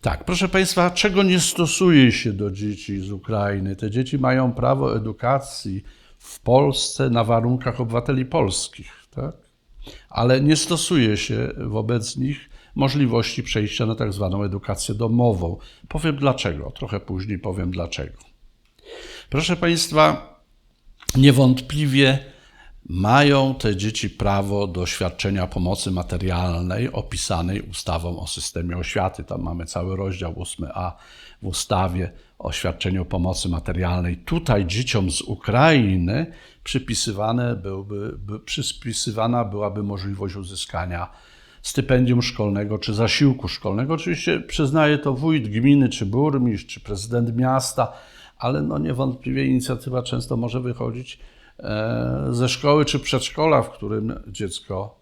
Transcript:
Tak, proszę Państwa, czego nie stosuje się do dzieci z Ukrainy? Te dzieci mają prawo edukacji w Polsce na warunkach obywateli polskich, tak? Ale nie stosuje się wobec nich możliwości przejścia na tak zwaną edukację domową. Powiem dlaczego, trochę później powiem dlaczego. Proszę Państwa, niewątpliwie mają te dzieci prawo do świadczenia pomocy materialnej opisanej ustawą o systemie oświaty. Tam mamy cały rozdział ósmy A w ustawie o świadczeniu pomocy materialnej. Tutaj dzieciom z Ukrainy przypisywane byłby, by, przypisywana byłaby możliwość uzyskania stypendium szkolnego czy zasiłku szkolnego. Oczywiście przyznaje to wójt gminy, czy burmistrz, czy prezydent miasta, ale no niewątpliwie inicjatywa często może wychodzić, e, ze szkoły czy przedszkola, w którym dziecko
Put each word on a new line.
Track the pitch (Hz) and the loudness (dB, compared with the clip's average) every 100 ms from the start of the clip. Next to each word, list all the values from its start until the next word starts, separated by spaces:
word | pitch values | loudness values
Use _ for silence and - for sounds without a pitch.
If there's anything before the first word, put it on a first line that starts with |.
Tak, | 120 78 | -2 -4
proszę | - 170 185 | -4 -2 0
Państwa, | 190 190 - 175 | 2 2 4 2
czego | 175 208 185 | 4 2 4
nie | 196 180 | 4 4
stosuje | - - 165 - 185 156 127 | 2 2 0 4 8 10 8
się | 110 117 | 6 -2
do | 98 104 | -2 -4
dzieci | 95 104 101 - 98 | -4 -6 -6 -6 -8
z | 95 | -6
Ukrainy? | 101 - 110 101 101 95 98 | -10 -4 -2 0 -2 -4 -4
Te | 110 | -4
dzieci | 110 127 143 | -2 -2 0
mają | 131 127 127 | 2 2 2
prawo | 123 123 135 135 113 | 2 2 2 0 -2
edukacji | 110 104 120 135 135 - - 95 - - _ - | -4 -4 0 0 -2 -10 -8 -8 -10 -20 _ -20
w | - - | -20 -10
Polsce | - 127 143 135 - - 135 | 4 4 6 2 -4 -2 0
na | 117 | 2
warunkach | 110 117 117 127 127 117 | 4 2 2 0 -2 -4
obywateli | 120 117 120 135 | -2 -2 0 -2
polskich, | 127 170 101 95 - - - - _ | 0 0 0 0 -6 -12 -20 -20 _
tak? | - - - _ _ _ - - - _ | -10 -8 -10 _ _ _ -20 -20 -20 _
Ale | - 120 131 | 0 4 4
nie | 143 156 | 6 4
stosuje | - 170 - 175 113 104 | 2 -2 2 4 4 2
się | - 110 120 - | 0 -2 -4 -4
wobec | 110 107 107 120 107 - | -4 -2 0 -2 -2 -4
nich | 131 143 - - _ - | -4 -4 -10 -20 _ -2
możliwości | 135 139 135 117 113 - | 0 2 2 2 0 -4
przejścia | - 113 104 - 113 | -4 -2 -2 0 -2
na | |
tak | 113 110 | 0 -2
zwaną | 98 98 95 | -2 -2 -2
edukację | 101 98 - 101 - | -2 -4 -6 -6 -4
domową. | 107 117 117 120 98 85 87 - - - | -2 2 4 4 2 -2 -6 -12 -20 -8
Powiem | 156 160 143 | -2 -2 2
dlaczego, | 139 131 - 73 69 | 0 0 -2 -4 -8
trochę | - - 101 | -10 -6 -6
później | - 92 101 98 | -6 -6 -4 -6
powiem | 104 92 90 | -4 -4 -4
dlaczego. | 90 85 - 67 - - _ - _ _ _ - - - - - | -4 -6 -6 -10 -12 -20 _ -20 _ _ _ -20 -20 -18 -18 -6
Proszę | 131 160 175 | -4 0 0
Państwa, | 170 170 - 151 156 135 - - _ _ _ _ _ - - 131 | 2 2 2 6 4 4 -6 -20 _ _ _ _ _ -20 -2 8
niewątpliwie | 139 131 131 127 - 147 147 135 135 135 - - - _ - - - | 8 10 6 4 0 -2 0 4 4 4 -2 -20 -20 _ -20 -20 -8
mają | 87 101 131 147 139 135 | 0 4 6 6 6 4
te | 131 113 95 | 2 0 0
dzieci | 104 110 101 | -2 -2 -6
prawo | - 98 98 101 101 101 | -2 0 2 0 -2 -2
do | 90 90 | -2 -4
świadczenia | - 92 - 101 98 90 | -2 -4 -2 -2 0 -2
pomocy | - 87 101 - | -2 -2 0 -2
materialnej | 92 87 90 92 87 90 85 90 95 127 | -2 -2 -2 -2 0 -2 -2 -2 -2 -4
opisanej | - - - - 87 87 101 | -4 -6 -6 -4 -2 -2 -4
ustawą | 101 92 - 82 85 85 | -6 -10 -4 -4 -4 -8
o | - | -8
systemie | - - - 85 87 | -8 -8 -6 -6 -6
oświaty. | 87 - 92 - | -4 -2 -2 -4
Tam | 80 87 | -10 -6
mamy | 82 85 82 | -6 -6 -6
cały | - 90 95 | -6 -4 -4
rozdział | 98 90 87 85 | -4 -6 -8 -8
ósmy | 87 - 78 | -10 -8 -8
A | - 90 - - - - - | -6 -8 -8 -20 -20 -20 -12
w | 95 | -8
ustawie | 85 - 98 95 90 87 - - _ | -6 -2 0 0 -2 -4 -8 -20 _
o | - | -8
świadczeniu | 73 - 80 95 92 | -4 -4 -4 -2 -2
pomocy | 87 92 87 90 92 | -2 0 0 0 -2
materialnej. | 82 - 87 90 90 87 87 | -4 -2 -2 0 0 0 -4
Tutaj | - 165 165 107 92 | -2 -2 2 2 2
dzieciom | 101 123 113 92 | -2 0 0 0
z | 80 | -2
Ukrainy | - - - 117 156 151 107 92 87 117 165 - - _ | -6 -6 0 4 6 6 4 2 2 0 -2 -8 -20 _
przypisywane | - 131 - 110 - 98 107 120 120 113 | -4 -4 -2 -4 -2 -2 0 0 0 -2
byłby, | 95 95 98 104 104 - | -6 -8 -8 -8 -8 -10
by, | 98 107 | -10 -10
przypisywana | - - 139 - 123 107 - 107 113 120 | -8 -6 -6 -6 -8 -6 -4 -2 0 0
byłaby | 110 101 104 98 | -2 -2 -4 -4
możliwość | 101 98 95 98 98 101 | -4 -4 -6 -6 -6 -6
uzyskania | 95 98 - 85 90 87 87 - - - - - | -10 -10 -8 -6 -6 -6 -8 -14 -20 -20 -20 -14
stypendium | - - 127 127 127 123 | -6 -4 2 4 4 4
szkolnego | 120 - 104 101 104 104 | 2 -2 -2 0 -2 -4
czy | - | -2
zasiłku | 107 117 - 143 127 92 | 0 2 4 4 4 -2
szkolnego. | - 104 98 135 | -6 -4 -2 -2
Oczywiście | 160 175 170 - - | -2 -2 -4 0 -2
przyznaje | - - 147 156 151 147 | -2 -2 2 4 4 4
to | 147 | 0
wójt | 127 156 160 107 | 0 2 2 0
gminy, | 107 127 143 127 | 2 6 6 6
czy | - 101 | 2 -2
burmistrz, | 113 151 139 123 101 - | 0 2 2 0 -2 -6
czy | - | -16
prezydent | - 104 107 120 117 117 | -10 -8 -2 0 0 0
miasta, | 127 131 127 - 117 - - - - _ | 2 2 0 -2 -2 -4 -20 -20 -20 _
ale | 117 143 | -2 0
no | 147 151 | -2 -2
niewątpliwie | 156 127 135 123 - 131 135 | -2 -2 -2 -4 -4 -2 2
inicjatywa | 131 127 123 - 127 | 2 0 -6 -4 -4
często | 123 123 120 117 | -4 -6 -4 -4
może | 117 123 | -2 -4
wychodzić, | 123 120 120 120 127 - - _ - _ | -4 -4 -6 -6 -12 -18 -20 _ -20 _
e, | - 107 110 117 120 127 139 | -6 -4 -2 -2 -2 -2 -2
ze | 120 123 | 0 0
szkoły | - 147 147 | 0 4 4
czy | 147 143 | 4 0
przedszkola, | - 131 - - 156 143 | -2 -2 -2 0 4 4
w | 113 | 2
którym | - 104 107 110 - - | -6 -6 -4 -4 -8 -12
dziecko | 95 104 - - 95 104 - | -8 -8 -8 -8 -8 -8 -12